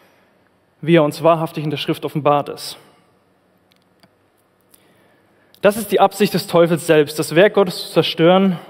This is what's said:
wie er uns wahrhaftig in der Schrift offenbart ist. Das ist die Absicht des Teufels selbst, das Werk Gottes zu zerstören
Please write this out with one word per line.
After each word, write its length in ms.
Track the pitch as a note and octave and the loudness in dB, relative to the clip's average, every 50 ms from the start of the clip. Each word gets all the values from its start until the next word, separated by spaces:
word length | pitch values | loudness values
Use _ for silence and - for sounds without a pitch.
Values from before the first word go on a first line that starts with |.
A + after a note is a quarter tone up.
| _ _ _ _ _ _ _ _ _ _ _ _ _ _ _ _ | _ _ _ _ _ _ _ _ _ _ _ _ _ _ _ _
wie 160 | D#3 D3+ E3+ | -2 2 2
er 60 | E3 D3 | 2 2
uns 200 | D3 C#3+ - D3 | 0 -2 0 0
wahrhaftig 400 | D#3+ E3+ D#3 D#3+ D#3 - E3 D3 | 2 2 2 -2 -6 -8 -8 -6
in 80 | D3+ | -6
der 60 | D3 | -6
Schrift 280 | C3+ - - D3+ - - | -6 -6 -6 -6 -6 -8
offenbart 440 | C#3+ - D#3 C3+ D3 D3 C#3+ C3 - | -8 -8 -2 0 0 0 0 -2 -6
ist. 280 | - - - - - - _ _ _ _ _ _ _ _ _ _ _ _ _ _ _ _ _ _ _ _ _ _ _ _ _ _ _ _ _ _ _ _ _ _ _ _ _ _ _ _ _ _ _ _ _ _ _ _ _ _ _ _ _ _ _ _ | -12 -14 -14 -16 -18 -20 _ _ _ _ _ _ _ _ _ _ _ _ _ _ _ _ _ _ _ _ _ _ _ _ _ _ _ _ _ _ _ _ _ _ _ _ _ _ _ _ _ _ _ _ _ _ _ _ _ _ _ _ _ _ _ _
Das 140 | - G3+ G3+ | 0 0 0
ist 160 | A#3 G3+ - | 0 -4 -2
die 80 | F#3+ - | 2 2
Absicht 360 | G3 G3 - - G#3 - - | 2 2 2 -2 -2 -2 -2
des 100 | E3+ - | -4 -6
Teufels 400 | - - E3+ E3+ E3 E3+ C#3+ - | 0 2 2 2 2 0 -2 0
selbst, 320 | - D#3+ D#3 D3 C#3+ - | 2 2 2 2 0 -4
das 160 | D#3+ D3 - D#3 | -8 -6 0 2
Werk 220 | E3 G3 G#3 - | 4 4 4 4
Gottes 320 | G3+ G3 F3+ - - - | 0 0 0 -4 -10 -14
zu 60 | - - | -2 -2
zerstören 640 | - - - - - D#3+ E3+ F#3 F#3+ G3 F#3+ F3 D3+ - | -2 0 0 -2 2 2 4 4 4 2 2 0 -4 -10